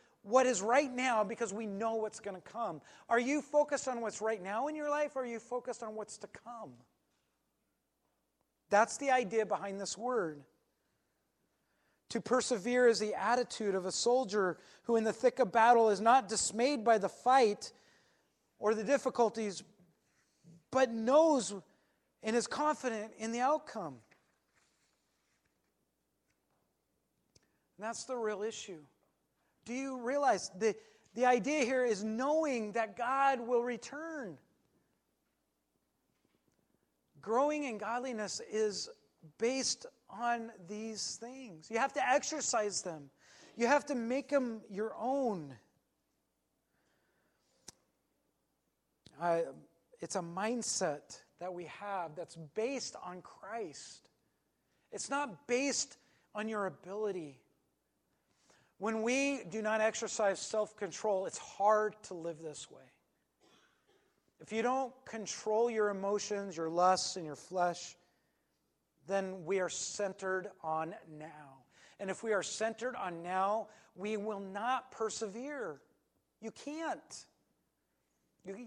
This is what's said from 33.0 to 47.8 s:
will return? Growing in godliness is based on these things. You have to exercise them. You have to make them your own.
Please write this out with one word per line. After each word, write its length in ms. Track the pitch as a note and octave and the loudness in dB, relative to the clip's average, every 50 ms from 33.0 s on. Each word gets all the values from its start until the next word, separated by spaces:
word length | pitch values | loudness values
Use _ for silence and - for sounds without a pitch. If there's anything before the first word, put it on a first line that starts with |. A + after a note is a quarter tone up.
| A#3+ B3 C4+ C4+ C#4 C#4 C4+ A#3+ | -2 0 2 4 4 4 4 2
will 240 | A#3+ A#3 B3 A#3 A#3+ | 0 2 2 2 2
return? 720 | B3 A#3+ G#3 - - C#4 D4 D#4+ E4 D#4+ D4 A#3+ F#3 C#3+ - _ _ _ _ _ _ _ _ _ _ _ _ _ _ _ _ _ _ _ _ _ _ _ _ _ _ _ _ _ _ _ _ _ _ _ _ _ _ _ _ _ _ _ _ _ _ _ _ _ _ _ _ _ _ _ D3+ | 0 -4 -6 -8 -10 -10 -10 -8 -8 -8 -8 -8 -10 -12 -14 _ _ _ _ _ _ _ _ _ _ _ _ _ _ _ _ _ _ _ _ _ _ _ _ _ _ _ _ _ _ _ _ _ _ _ _ _ _ _ _ _ _ _ _ _ _ _ _ _ _ _ _ _ _ _ -12
Growing 420 | C3+ G3 A3+ B3+ C#4+ D4 D4+ D4+ D4 | -4 0 2 4 4 4 2 0 -2
in 140 | B3+ A3 | -4 -6
godliness 640 | G3+ G3+ G#3 A#3 B3 B3+ C4 A#3+ G#3+ G#3 F#3 - - A#3 - | -6 -6 -4 -4 -4 -4 -4 -4 -4 -6 -6 -6 -8 -8 -4
is 380 | G#3+ G#3+ G#3+ G#3 F#3+ F3+ - - - _ _ _ _ _ - D3+ _ | 0 0 0 0 0 -4 -8 -10 -12 _ _ _ _ _ -20 -16 _
based 480 | - A3+ A#3+ C4 C4+ B3 - - - - - _ _ _ - | -2 0 0 0 0 0 -2 -2 -4 -8 -18 _ _ _ -16
on 420 | F#3+ G#3 A#3+ A#3+ A#3+ A#3 A3+ A3+ A3 F#3+ F3 | -10 -4 -2 0 0 -2 -4 -10 -12 -16 -12
these 500 | E3+ G#3 G#3+ A3 A3+ A3 G3+ - - - - | -10 -8 -8 -6 -8 -8 -8 -8 -8 -8 -10
things. 520 | A3+ A#3+ C4 C4+ C4 A3 E3 D#3 D#3 - | -12 -14 -12 -14 -14 -14 -16 -16 -10 -4
You 80 | A3 A3+ | 0 0
have 140 | C4 C#4 - | 0 0 0
to 140 | C#4+ - | 0 2
exercise 760 | B3 C4 D4 C#4 - D#4+ D4 - - - A3 G#3+ G#3 F3+ - | 4 4 4 4 0 -4 -4 -2 0 0 2 0 0 -2 -4
them. 280 | - F3+ D#3+ D3+ C#3+ C3+ _ _ _ - - - - - - | -4 -6 -8 -8 -12 -16 _ _ _ -20 -20 -20 -20 -12 -4
You 80 | A3 A#3 | 0 4
have 200 | A#3 C#4+ C#4+ C#4+ | 4 4 4 4
to 80 | - C#4+ | 2 -2
make 340 | A#3+ A3+ A3+ B3+ C#4 C#4 - | -2 0 0 -2 -2 -2 2
them 320 | C#4+ C#4 B3+ A#3+ A3 A3 - - | 2 2 2 0 -4 -8 -10 -8
your 240 | G3 G3 G#3+ A3 - - | -6 -4 -4 -4 -4 -4
own. 560 | G#3+ B3 C#4 C#4+ C4 A#3 G3+ E3+ D3 C#3 B2+ G#2+ _ _ _ _ _ _ _ _ _ _ _ _ _ _ _ _ _ _ _ _ _ _ _ _ _ _ _ _ _ _ _ _ _ _ _ _ _ _ _ _ - - _ _ | -2 -2 0 0 0 0 -2 -2 -6 -10 -14 -16 _ _ _ _ _ _ _ _ _ _ _ _ _ _ _ _ _ _ _ _ _ _ _ _ _ _ _ _ _ _ _ _ _ _ _ _ _ _ _ _ -20 -20 _ _